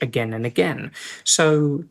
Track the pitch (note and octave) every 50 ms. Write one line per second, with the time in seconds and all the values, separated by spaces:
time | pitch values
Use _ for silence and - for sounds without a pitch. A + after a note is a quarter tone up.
0 | - B2+ A2+ B2+ A#2 A2 A2+ A2+ A2+ A#2+ A#2+ - - E3+ D#3 - - D3+ - -
1 | - - - - - - - - E3 D#3 D#3 D3+ D3+ D3 C#3+ C#3 - -